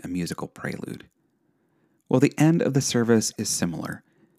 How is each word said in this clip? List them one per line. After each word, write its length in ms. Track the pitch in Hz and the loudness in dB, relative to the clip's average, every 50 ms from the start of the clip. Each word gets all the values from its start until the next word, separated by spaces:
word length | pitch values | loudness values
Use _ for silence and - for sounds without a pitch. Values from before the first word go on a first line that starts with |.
| - | -8
a 40 | |
musical 400 | 90 90 90 85 82 90 - - | -8 -6 -6 -6 -6 -8 -10 -10
prelude. 600 | - _ - - - - - - - - - - _ _ _ _ _ _ _ _ _ _ _ _ _ _ _ _ _ _ _ _ | -12 _ -10 -10 -8 -8 -8 -10 -12 -12 -14 -16 _ _ _ _ _ _ _ _ _ _ _ _ _ _ _ _ _ _ _ _
Well, 140 | - 127 131 | 0 2 4
the 120 | 139 - - | 4 2 4
end 240 | - 151 160 170 175 | 4 4 4 4 4
of 140 | - - 135 | 2 2 2
the 60 | 139 | 0
service 520 | 131 - - 120 117 113 117 110 107 - - | 0 2 0 2 4 4 4 4 4 0 -4
is 120 | - 107 - | -6 -6 -4
similar. 540 | - - - 87 80 78 - - - - _ _ _ _ _ _ _ | -4 -2 -2 -4 -4 -6 -8 -10 -12 -14 _ _ _ _ _ _ _